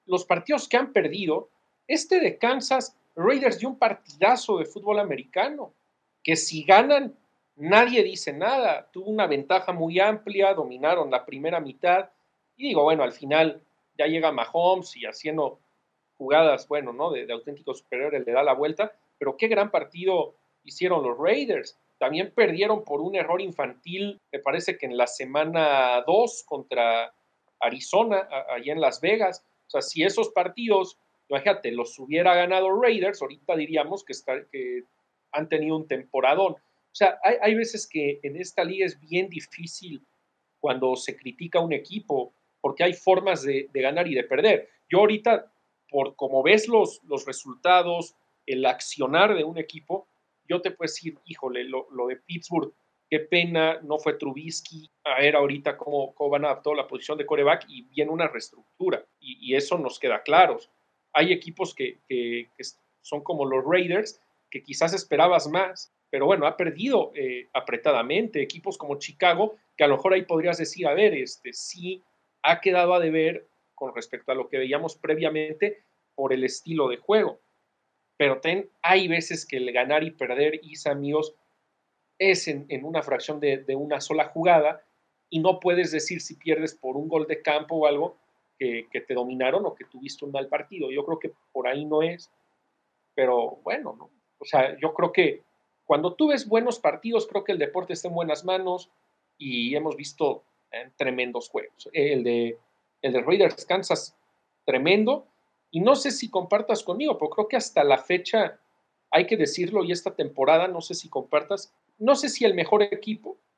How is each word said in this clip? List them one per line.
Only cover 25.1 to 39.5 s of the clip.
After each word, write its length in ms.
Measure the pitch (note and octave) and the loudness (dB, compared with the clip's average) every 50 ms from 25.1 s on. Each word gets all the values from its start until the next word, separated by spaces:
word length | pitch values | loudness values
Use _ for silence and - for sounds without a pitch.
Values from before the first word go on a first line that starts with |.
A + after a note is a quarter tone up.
| - - C3+ B2+ C3+ D3 D#3 D#3+ E3 E3 D#3+ D3+ C#3 C3+ B2+ B2 B2 B2 A#2+ | -2 -6 -8 -4 -2 -2 0 0 0 2 2 4 4 4 4 4 2 2 2
dos 380 | - F3 G#3+ A#3+ A#3 - - - | 2 4 4 4 2 0 -8 -12
contra 680 | - D3+ C3 B2+ - B2+ B2 A#2 A#2 A2+ A#2 A#2 - - _ _ _ _ _ _ _ _ - | -10 -10 -10 -8 -4 0 2 2 2 2 0 -2 -4 -10 _ _ _ _ _ _ _ _ -4
Arizona, 720 | A#2 A#2 A#2+ C3 - - - G3 A#3 A3+ G3+ F#3+ F#3+ - | -4 -2 -4 -4 -6 0 2 2 2 2 2 -2 -2 -4
a-, 240 | C#3+ C3+ C3+ - C3 | -6 -8 -6 -6 -8
allá 180 | A#2+ A#2+ C#3+ D3+ | -6 -6 -6 -2
en 80 | D#3+ | 0
Las 200 | D3+ C3 - - | 0 0 0 0
Vegas. 440 | - F3+ G#3+ A3+ G#3+ F#3 F3 - _ _ _ _ _ | 0 0 0 2 0 -2 -2 -6 _ _ _ _ _
O 40 | - | -6
sea, 120 | - C#3 C3 | -6 -4 -4
si 220 | - - D#3 D#3 | -4 -2 0 0
esos 260 | G3 - A#3 G#3+ - | 0 2 0 -2 0
partidos, 640 | - F#3 F3+ F3+ - - A#3 A3+ G#3 - F#4 F#4+ - _ _ _ _ _ _ - | 0 0 0 -2 -2 -4 0 2 2 2 2 -2 -6 _ _ _ _ _ _ -4
imagínate, 440 | C#3 C3+ - G3+ F#3+ - - A#2+ A#2 | -4 -2 0 0 0 0 -2 -6 -4
los 260 | A#2+ A#2 A#2 - - | -4 -6 -8 -10 -16
hubiera 380 | C3+ C3 D3+ E3 F3 F3+ F3+ | -8 -4 0 2 4 4 4
ganado 440 | F3 F3 F3 F#3+ F#3 F#3+ F#3+ F#3+ A3 | 4 4 2 2 2 2 2 2 2
Raiders, 400 | B3 A#3+ A#3 G#3 F3 G3 G3+ - | 2 2 2 2 0 -2 -2 -4
ahorita 360 | C#3+ C3 C#3 - _ - F3 | -8 -10 -10 -10 _ -4 -2
diríamos 480 | D#3+ D3+ D#3 D#3+ D#3 C#3+ D#3 F#3+ G3 - | -2 -2 -2 -2 -2 -2 -2 -4 -10 -10
que 80 | - C3 | -12 -14
está, 320 | - - - C3 C#3 C#3 | -10 -6 -6 -6 -6 -8
que 380 | _ - C3+ B2+ B2+ B2 B2 B2 _ _ _ _ _ _ _ _ _ - | _ -10 -8 -8 -6 -8 -8 -10 _ _ _ _ _ _ _ _ _ -6
han 160 | - - D#3 | -6 -4 -2
tenido 280 | D#3+ D#3+ D#3 D#3 D#3+ | -2 -2 0 0 -2
un 120 | D#3 D#3 - | -2 -4 -4
temporadón. 640 | C3+ B2+ C3 _ - C3 B2 C3 D3+ F3+ G3 F3+ D#3+ | -6 -6 -6 _ -2 0 2 4 4 4 2 0 -2
O 420 | - _ _ _ _ _ _ - | -4 _ _ _ _ _ _ -2
sea, 240 | - G#3 F#3 F3 - - | 2 2 2 4 4 2
hay, 100 | G3 B3 A#3+ | 2 2 2
hay 140 | G#3+ G#3+ A3 | 2 2 2
veces 320 | A3+ A3+ A3+ - G#3+ - - | 2 0 -4 -6 -10 -10 -8
que 320 | - D#3+ D3 C#3+ C#3+ C#3+ - | -6 -4 -2 -2 -4 -4 -8
en 140 | C#3+ C#3 | -10 -10
esta 260 | E3+ F#3 - - - F3 | -10 -12 -8 -4 -4 -2
liga 240 | E3+ F#3 F#3+ F#3 | -2 0 -2 -2
es 140 | E3+ - - | -2 -4 -8
bien 280 | _ - E3+ F3+ F#3+ F#3 | _ -6 -4 -4 -4 -4
difícil 760 | E3+ D3+ - - | -6 -12 -14 -14